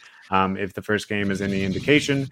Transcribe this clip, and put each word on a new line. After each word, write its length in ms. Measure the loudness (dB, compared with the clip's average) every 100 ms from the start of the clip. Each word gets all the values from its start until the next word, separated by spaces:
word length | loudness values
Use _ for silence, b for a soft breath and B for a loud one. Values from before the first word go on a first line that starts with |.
| b b b
um, 260 | 2 2 0
if 160 | -6
the 80 | -6
first 260 | -2 -2 -2
game 220 | -2 -2
is 100 | -2
any 220 | -2 -2
indication. 680 | -2 0 4 4 4 -2 -4